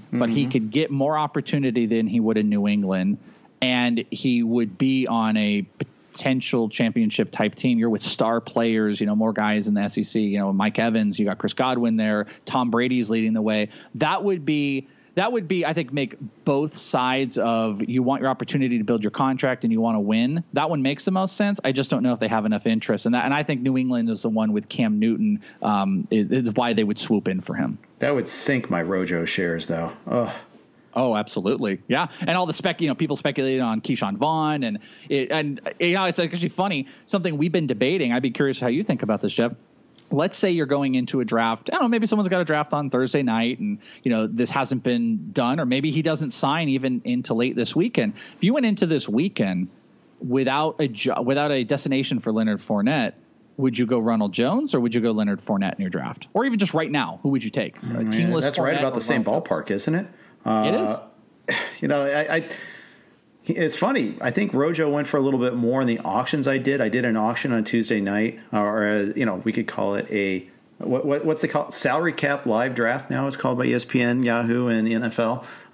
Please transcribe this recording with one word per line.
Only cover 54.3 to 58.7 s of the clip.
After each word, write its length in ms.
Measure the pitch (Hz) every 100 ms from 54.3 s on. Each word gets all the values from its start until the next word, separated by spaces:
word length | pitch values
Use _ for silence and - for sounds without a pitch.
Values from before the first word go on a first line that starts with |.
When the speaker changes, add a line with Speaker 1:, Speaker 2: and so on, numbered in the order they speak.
Speaker 1:
Jones 400 | 110 127 233 302
or 60 | 139
would 140 | 120
you 60 | 117
go 120 | 117
Leonard 280 | 107 104 98
Fournette 360 | - 98 98 -
in 40 |
your 80 | 92
draft? 380 | 85 62 - -
Or 100 | 202
even 140 | 262 220
just 160 | 196
right 160 | 160 160
now, 280 | 147 127 170
who 80 | 147
would 120 | 135
you 80 | 110
take? 280 | 127 101 -
A 20 |
Speaker 2:
Mm, 320 | - 117 110
yeah, 60 | 110
Speaker 1:
teamless 220 | 170 165
Speaker 2:
that's 160 | 139 175
right 160 | 147